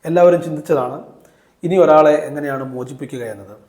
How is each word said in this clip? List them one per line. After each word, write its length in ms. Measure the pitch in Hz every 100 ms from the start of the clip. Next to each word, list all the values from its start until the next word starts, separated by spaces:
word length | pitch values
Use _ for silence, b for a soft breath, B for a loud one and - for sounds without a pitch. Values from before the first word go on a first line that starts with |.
| 165
എല്ലാവരും 320 | 170 175 175 165
ചിന്തിച്ചതാണ് 520 | 151 - 147 123 139 - _ b b b b 170
ഇനി 120 | 185
ഒരാളെ 300 | 160 156 156 151 -
എങ്ങനെയാണ് 360 | 147 147 135 131
മോചിപ്പിക്കുക 480 | 127 123 131 139 135 117
എന്നത്. 200 | 104 98 107